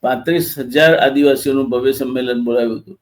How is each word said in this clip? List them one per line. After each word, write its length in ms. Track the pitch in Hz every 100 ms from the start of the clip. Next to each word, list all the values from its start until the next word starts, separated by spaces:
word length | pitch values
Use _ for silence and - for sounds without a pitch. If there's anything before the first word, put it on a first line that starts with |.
પાંત્રીસ 540 | 127 123 165 170 165 139
હજાર 380 | 123 139 160 165
આદિવાસીઓનું 760 | 139 135 143 135 143 135 131
ભવ્ય 220 | 123 131
સંમેલન 520 | 135 131 131 127 120
બોલાવ્યું 360 | 120 120 117 110
હતું. 200 | - 95